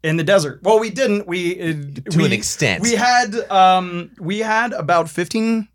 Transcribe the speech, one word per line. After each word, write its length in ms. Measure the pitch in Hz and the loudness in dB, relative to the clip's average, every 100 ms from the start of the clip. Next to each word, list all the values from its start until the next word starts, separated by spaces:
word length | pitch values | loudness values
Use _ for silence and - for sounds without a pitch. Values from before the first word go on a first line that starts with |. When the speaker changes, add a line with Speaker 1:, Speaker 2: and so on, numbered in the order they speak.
Speaker 1:
In 140 | 160 160 | -2 -2
the 60 | |
desert. 380 | 160 196 151 120 | 4 2 2 -4
Well, 160 | 185 220 | 2 2
we 100 | 220 | 2
didn't. 380 | 190 254 202 185 | -2 0 0 -2
We, 320 | 180 175 185 | -4 -4 -4
uh, 120 | 170 151 143 139 - | -4 -6 -8 -12 -2
Speaker 2:
To 60 | 156 | 0
Speaker 1:
we, 80 | 156 | 2
Speaker 2:
an 80 | |
extent. 480 | 113 104 - 135 90 | 0 -4 -2 -2 0
Speaker 1:
we 120 | 226 | 0
had, 420 | 226 247 247 240 220 - | 0 2 2 0 -4 0
um, 600 | 196 185 185 180 175 170 - | 4 6 4 0 -8 -10 -10
we 200 | 170 208 | -6 -4
had 340 | 220 220 240 | -2 0 -2
about 360 | 175 147 170 160 | -4 0 0 0
fifteen 580 | - 170 220 226 226 208 | -4 -4 -2 0 -2 -4